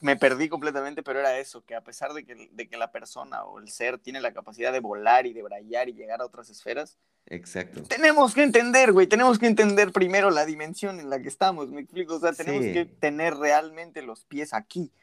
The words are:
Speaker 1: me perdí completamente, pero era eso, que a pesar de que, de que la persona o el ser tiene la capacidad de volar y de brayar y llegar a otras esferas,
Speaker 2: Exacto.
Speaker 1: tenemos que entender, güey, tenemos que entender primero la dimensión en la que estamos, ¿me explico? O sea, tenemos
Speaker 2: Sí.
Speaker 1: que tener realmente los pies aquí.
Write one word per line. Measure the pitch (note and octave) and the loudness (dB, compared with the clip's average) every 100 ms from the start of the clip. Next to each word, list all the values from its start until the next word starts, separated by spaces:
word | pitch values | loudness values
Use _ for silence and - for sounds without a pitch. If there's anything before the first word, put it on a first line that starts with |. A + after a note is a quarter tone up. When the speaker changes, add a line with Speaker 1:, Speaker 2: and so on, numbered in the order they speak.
Speaker 1:
me | D3 C3+ | -2 2
perdí | C#3 C3 D#3 | 2 2 -4
completamente, | D#3 D3 C#3+ C#3 D3+ | -4 -6 -6 -8 -10
pero | C#3+ C3+ | -8 -4
era | C#3 B2+ | -2 -2
eso, | C3+ A#2+ | -6 -16
que | - | -14
a | A#2 A#2 | -14 -14
pesar | A#2+ C#3 | -12 -10
de | D3+ A2+ | -10 -16
que, | A#2 A2+ | -20 -20
de | G#2+ A2+ | -16 -14
que | A#2 | -8
la | A#2 | -8
persona | A#2 A2+ B2+ C#3 B2 F#2+ | -10 -16 -18 -14 -12 -14
o | G#2 | -16
el | G#2 | -18
ser | - A#2+ B2+ | -8 -6 -6
tiene | - C3+ | -10 -8
la | B2 | -8
capacidad | G2+ G2 A2 A#2+ | -8 -16 -8 -4
de | C3 | -4
volar | A2 G#2 G#2 B2+ B2+ | -6 -4 2 2 2
y | |
de | A2+ | -6
brayar | G#2 G2+ G#2+ A#2 B2+ | -14 -14 -8 -6 -6
y | |
llegar | A2 A2 A#2 | -10 -12 -10
a | B2 | -10
otras | A#2+ A2+ | -14 -20
esferas, | G#2+ - A#2+ D#3+ _ _ _ - | -18 -12 -10 -10 _ _ _ -16
Speaker 2:
Exacto. | - - F#2 F3+ - | -16 -12 -10 -10 -10
Speaker 1:
tenemos | - - D#4 D4+ C4 B3+ | -8 2 4 6 4 4
que | |
entender, | D4 A3 A#3+ B3 C4 | 4 4 4 6 6
güey, | F#3+ F#3 | 8 6
tenemos | G#3+ B3+ A3 | 6 6 4
que | A#3 | 4
entender | A3 G#3 G3+ G#3 | 4 4 6 4
primero | G3 F#3 G3 G3 | 4 2 4 4
la | D#3 D#3 | 2 0
dimensión | D3+ D#3 F3 G3+ F#3 | -4 -10 -8 -8 -8
en | C#3+ | -8
la | C3+ | -8
que | B2+ | -8
estamos, | - F#3+ E3+ C3+ | -2 -2 0 -8
¿me | C#3+ | -12
explico? | C#3 E3+ E3+ D#3+ | -12 -8 -6 -2
O | |
sea, | E3 | -2
tenemos | - E3 C#3+ A#2 | -4 -4 -2 -2
Speaker 2:
Sí. | |
Speaker 1:
que | E3+ | -2
tener | E3+ - D3+ D3 E3 C#3+ | -4 -2 -2 0 -2 0
realmente | D3 D3 D#3+ D#3+ E3+ D#3+ | 2 2 0 -10 -16 -14
los | B2+ A2 - | -14 -16 -12
pies | C#3+ D3+ | -10 -6
aquí. | A2 G#2+ F3 D#3+ _ | -8 -8 -10 -10 _